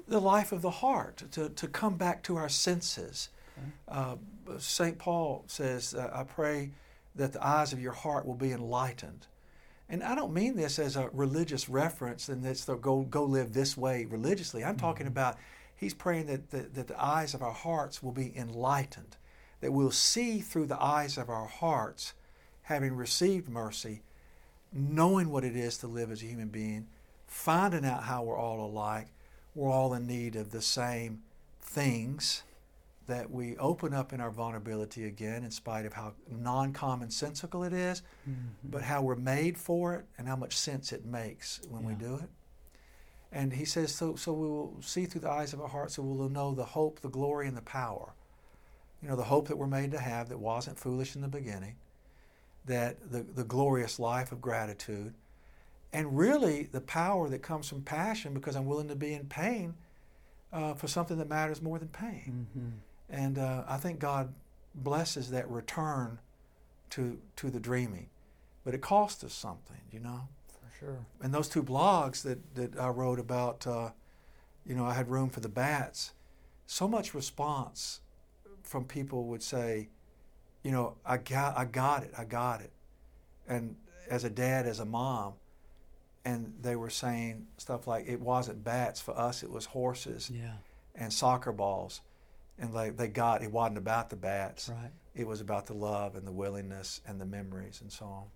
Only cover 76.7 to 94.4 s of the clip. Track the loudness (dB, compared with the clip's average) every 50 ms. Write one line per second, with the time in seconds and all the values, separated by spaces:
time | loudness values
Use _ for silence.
76.7 | -2 0 0 2 2 2 0 -2 -4 -6 -6 -4 -2 0 0 2 2 0 0 -4
77.7 | -6 -8 -8 -8 -8 -10 -12 -18 -20 -20 -20 -20 -20 -20 -20 -20 -20 -18 -10 -6
78.7 | -4 -4 -4 -2 -4 -4 -4 -2 -2 -2 -2 -2 -4 -6 -4 -2 -2 0 0 2
79.7 | 0 0 -2 -4 -10 -20 -20 -20 -20 -20 -20 -20 -20 -20 -20 -20 -16 -8 -2 0
80.7 | 2 2 2 0 -2 -4 -2 0 0 0 0 0 2 2 2 2 2 2 0 0
81.7 | 2 2 4 4 4 2 0 -4 -8 -8 -6 -4 -2 0 2 2 0 -2 -4 -10
82.7 | -16 -20 -20 -20 -20 -20 -20 -20 -20 -20 -20 -20 -20 -12 -6 -2 -2 -2 -2 -4
83.7 | -8 -10 -16 -20 -20 -16 -6 -2 -2 0 0 0 0 2 2 4 4 4 2 0
84.7 | 0 -2 -2 -2 0 0 0 0 0 -2 -2 -4 -6 -10 -18 -20 -20 -20 -20 -20
85.7 | -20 -20 -20 -20 -20 -20 -20 -20 -16 -8 -4 -2 -2 -2 -2 -6 -8 -6 -2 -2
86.7 | -2 -2 -2 -4 -4 -2 0 0 0 0 -2 -2 -4 -6 -10 -14 -14 -12 -6 -4
87.7 | -4 -4 -2 -2 -2 -2 0 -2 -4 -2 0 2 2 2 2 0 -4 -6 -2 0
88.7 | 2 2 2 0 0 -4 -6 -6 -2 0 0 0 0 -2 -6 -8 -8 -8 -8 -6
89.7 | -2 0 0 0 0 -2 -6 -8 -8 -8 -6 -6 -6 -6 -6 -8 -8 -10 -12 -16
90.7 | -20 -20 -20 -16 -10 -8 -4 -2 0 4 4 6 4 4 2 -2 -2 0 2 2
91.7 | 2 0 -2 -6 -8 -12 -16 -18 -20 -20 -20 -20 -20 -20 -20 -20 -14 -10 -8 -4
92.7 | -2 -2 -2 -2 -2 -2 -2 -2 2 4 6 6 6 4 2 2 2 4 4 4
93.7 | 2 0 0 2 2 2 2 0 -4 -4 -2 0 0 0